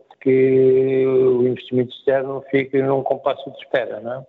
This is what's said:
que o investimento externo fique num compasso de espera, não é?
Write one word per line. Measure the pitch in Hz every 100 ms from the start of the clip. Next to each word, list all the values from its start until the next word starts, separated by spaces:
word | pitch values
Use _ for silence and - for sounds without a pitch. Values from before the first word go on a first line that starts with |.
| _ _
que | 135 131 131 131 131 131 131 131 131
o | 131 131 123 123
investimento | 117 - 127 123 -
externo | - 135 135 135 -
fique | 139 131 139
num | 135 135
compasso | 135 135 143 131 -
de | -
espera, | - 139 107 107
não | 117
é? | 131